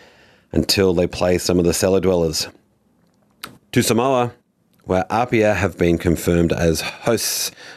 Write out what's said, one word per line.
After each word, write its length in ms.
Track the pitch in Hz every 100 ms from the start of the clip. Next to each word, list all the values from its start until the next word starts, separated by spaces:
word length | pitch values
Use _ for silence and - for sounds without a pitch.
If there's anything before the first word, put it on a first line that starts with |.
| - _ _ _ _
until 420 | 82 - 98 95
they 140 | 87 90
play 280 | - 90 90
some 220 | - 90
of 60 |
the 100 | 85
cellar 260 | 85 98 95
dwellers. 460 | 90 90 82 78 - - _ _ _ _ _ _ _ _ - - _
To 100 | 131
Samoa, 500 | 117 117 127 135 120 - _ _ _ _
where 200 | - 92 -
Apia 420 | 110 123 117 107
have 240 | 101 95 -
been 220 | 87 85
confirmed 540 | 87 82 - 87 85
as 280 | 78 82 78
hosts 720 | - - - 113 - - - - -